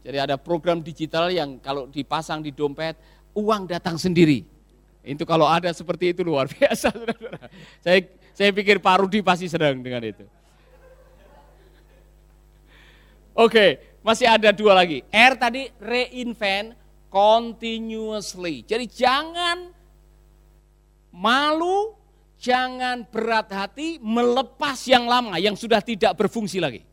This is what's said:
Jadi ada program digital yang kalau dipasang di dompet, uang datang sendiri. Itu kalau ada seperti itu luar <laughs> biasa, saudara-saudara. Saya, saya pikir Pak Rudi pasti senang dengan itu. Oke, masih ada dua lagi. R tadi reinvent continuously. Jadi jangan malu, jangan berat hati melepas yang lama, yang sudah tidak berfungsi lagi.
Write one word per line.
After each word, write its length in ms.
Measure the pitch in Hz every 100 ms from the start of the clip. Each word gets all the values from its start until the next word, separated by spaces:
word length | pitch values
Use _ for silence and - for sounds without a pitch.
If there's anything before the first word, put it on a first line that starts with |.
Jadi 160 | - 139
ada 240 | 139 139
program 400 | - 170 175 170
digital 480 | 160 156 156 165 170
yang 320 | 180 143 131
kalau 240 | 135 139
dipasang 560 | 131 143 127 151 160 156
di 80 | 151
dompet, 480 | 135 147 143 160 156 _ _ _ -
uang 320 | 214 214 185
datang 320 | 170 - 165
sendiri. 480 | 180 170 156 131 87 _ _ _ _ _
Itu 240 | - 143 165
kalau 160 | 165
ada 240 | 151 160 175 165
seperti 400 | 170 170 175 175
itu 80 |
luar 240 | 170 147 131
<laughs> 60 | -
biasa, 320 | 277 226 277
saudara-saudara. 640 | 214 226 - 220 175 123 - - _
Saya, 240 | - 185 180 _ _
saya 160 | - 202
pikir 320 | 196 196 202
Pak 160 | 196 185
Rudi 240 | 190 208
pasti 240 | 190 180
senang 400 | 180 156 156 131
dengan 160 | 127 123
itu. 240 | 113 101 98 _ _ _ _ _ - - - _ - - - _ - _ _ _ _ _ _ _ _ _ _ - - - _ _ _ -
Oke, 400 | 226 220 196 139 - -
masih 240 | 208 226
ada 240 | 240 220 214 202
dua 160 | 214
lagi. 320 | 185 180 143 -
R 240 | 208 247 262
tadi 320 | 240 247 269 _
reinvent 960 | 202 240 247 254 240 233 202 196 220 240 _ _ _
continuously. 1500 | 196 208 226 233 226 226 226 226 220 220 214 196 185 180 139
Jadi 240 | 110 220 247
jangan 800 | - 247 262 320 339 349 349 359 - _ _ _ _ _ _ _ _ _ _ _ _ _
malu, 800 | 175 202 254 294 311 349 392 427 - _ _ _ _
jangan 640 | 240 247 254 254 254 247
berat 480 | 214 220 226 220 214
hati 480 | 196 202 - 311 330
melepas 800 | 220 226 240 240 269 _ 294 262 -
yang 160 | 254
lama, 320 | 240 247 233 175
yang 160 | 202
sudah 320 | 196 226 214
tidak 320 | 202 220 - -
berfungsi 400 | 202 226 208 185
lagi. 240 | 156 110 _